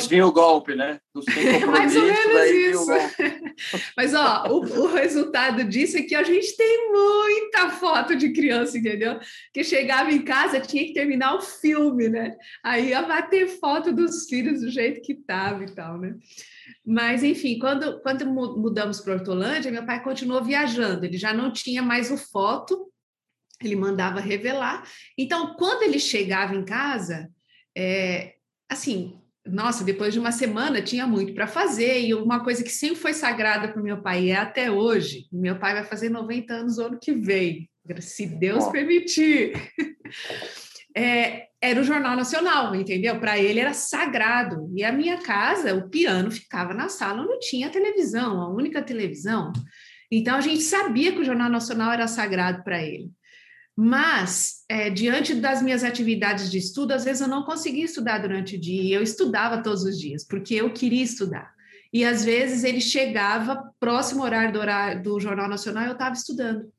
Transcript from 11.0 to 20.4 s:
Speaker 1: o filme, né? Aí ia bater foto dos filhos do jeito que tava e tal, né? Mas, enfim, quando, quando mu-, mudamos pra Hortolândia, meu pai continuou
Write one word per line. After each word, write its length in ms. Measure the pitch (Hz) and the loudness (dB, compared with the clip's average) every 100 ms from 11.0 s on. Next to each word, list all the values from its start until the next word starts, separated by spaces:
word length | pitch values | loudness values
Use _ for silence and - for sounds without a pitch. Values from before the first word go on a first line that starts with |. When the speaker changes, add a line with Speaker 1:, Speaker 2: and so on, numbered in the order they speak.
| 285 262 262 370 | 0 2 2 0
Speaker 1:
o 60 | |
filme, 680 | - - 302 302 294 247 226 | -4 -2 0 4 2 4 2
né? 280 | 226 226 - - - | 0 -4 -8 -18 -10
Aí 260 | 240 240 254 | -2 0 2
ia 120 | 254 | 0
bater 460 | 330 320 339 381 370 - | 0 0 2 2 2 0
foto 320 | 294 302 339 | 0 0 2
dos 340 | 254 339 - - | 2 2 0 -4
filhos 320 | 254 254 269 | -2 0 0
do 80 | 233 | -2
jeito 320 | 254 233 285 | 0 0 -2
que 140 | - 277 | -8 -10
tava 480 | - 190 196 202 190 | -6 -4 -4 -4 -8
e 60 | |
tal, 240 | 196 165 170 | -12 -12 -10
né? 140 | 180 226 _ - - - - 233 226 | -10 -12 _ -20 -20 -20 -20 -14 -2
Mas, 380 | 226 233 240 | 0 2 2
enfim, 340 | 285 339 269 233 | 2 2 0 -2
quando, 400 | 262 277 302 - | 0 0 -2 -4
quando 240 | 269 262 277 | -4 -2 -2
mu-, 300 | 262 247 - | -2 -2 -2
mudamos 440 | 220 214 208 202 | -2 0 -2 -4
pra 120 | - | -4
Hortolândia, 580 | 190 185 185 208 302 262 | -4 -2 -2 0 -2 -2
meu 140 | 233 233 | -6 -6
pai 180 | 240 | -6
continuou 400 | 269 262 247 254 | -4 -6 -2 -2